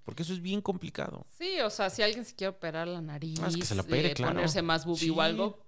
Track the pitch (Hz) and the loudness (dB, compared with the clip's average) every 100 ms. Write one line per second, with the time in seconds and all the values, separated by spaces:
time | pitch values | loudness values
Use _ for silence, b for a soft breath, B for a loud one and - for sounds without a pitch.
0 | - - 165 185 175 202 202 180 - - | -10 -6 -4 -4 -2 -2 0 -2 -4 -6
1 | - - - - 359 359 214 220 190 180 | -6 -8 -12 -6 -2 0 0 0 0 2
2 | 214 226 220 - 190 190 165 160 170 175 | 2 2 -6 -4 -4 -4 -6 -4 -4 -4
3 | 156 147 160 160 - 165 175 98 - 127 | -6 -6 -4 -2 0 0 2 0 2 2
4 | 165 135 127 - 170 151 165 160 170 165 | 2 2 0 2 2 2 2 2 2 0
5 | 165 160 160 165 214 - | 2 4 4 4 0 -2